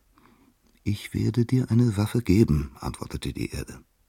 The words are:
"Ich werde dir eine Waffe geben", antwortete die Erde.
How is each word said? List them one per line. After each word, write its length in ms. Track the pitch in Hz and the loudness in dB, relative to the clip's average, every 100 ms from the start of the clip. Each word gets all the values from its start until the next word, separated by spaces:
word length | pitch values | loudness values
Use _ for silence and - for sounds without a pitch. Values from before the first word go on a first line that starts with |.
| _ _ _ _ _ _ _ _ | _ _ _ _ _ _ _ _
"Ich 300 | 98 104 - | -4 -4 -6
werde 320 | 104 110 117 117 | -4 -2 -2 0
dir 260 | 127 127 | 0 2
eine 240 | 113 120 98 | 2 4 2
Waffe 260 | 104 123 | 0 -2
geben", 500 | - 98 117 73 69 - | 2 6 6 4 -2 -8
antwortete 520 | 65 - - - - | -10 -10 -10 -8 -8
die 200 | - - | -6 -8
Erde. 280 | 69 - - _ _ | -8 -12 -16 _ _